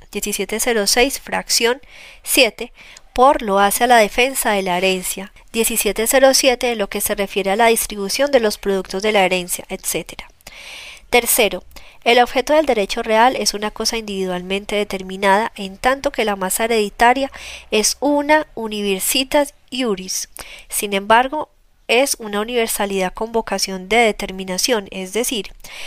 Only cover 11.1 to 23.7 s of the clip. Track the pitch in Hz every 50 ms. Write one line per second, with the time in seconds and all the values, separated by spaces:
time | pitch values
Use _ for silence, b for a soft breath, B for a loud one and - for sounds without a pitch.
11.1 | - 240 233 226 - - 233 196 185 180 - - B B B B B B - 240
12.1 | 240 247 240 - - 262 247 - 294 311 320 277 262 220 196 196 - 247 226 226
13.1 | 220 220 226 220 214 - 214 202 - 202 208 208 214 - 220 220 - 226 220 208
14.1 | 202 190 190 185 180 180 180 185 190 202 208 - 214 208 208 202 - 190 190 185
15.1 | 185 190 202 196 190 202 226 - - - 202 190 190 - - 254 262 277 262 -
16.1 | - - 226 208 202 190 185 185 - - 226 226 233 220 214 202 - - 233 240
17.1 | 254 269 269 269 B B B B B B B B - 214 214 - - - - 285
18.1 | 294 285 294 285 302 311 302 - - 226 226 220 214 208 202 202 196 190 - -
19.1 | - 269 269 262 - 294 285 285 - _ _ _ - 247 262 233 202 185 185 190
20.1 | - - - - - B B B B B B B - - - 208 202 196 202 202
21.1 | 220 233 254 269 285 302 - - _ _ _ _ _ _ _ - 220 240 269 277
22.1 | - - 226 214 202 208 214 226 247 240 226 220 - - 214 196 196 190 185 180
23.1 | - - 226 226 233 233 220 - 202 196 - -